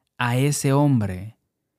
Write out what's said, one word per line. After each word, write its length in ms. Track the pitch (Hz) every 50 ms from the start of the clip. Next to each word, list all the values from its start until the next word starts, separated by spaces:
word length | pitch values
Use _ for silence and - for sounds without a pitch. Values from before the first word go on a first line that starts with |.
| _ _ _
a 200 | - 120 120 120
ese 360 | 127 135 147 147 - - 139 135
hombre 640 | 139 147 147 139 120 104 95 92 90 95 110 - _ _ _ _ _ _ _ _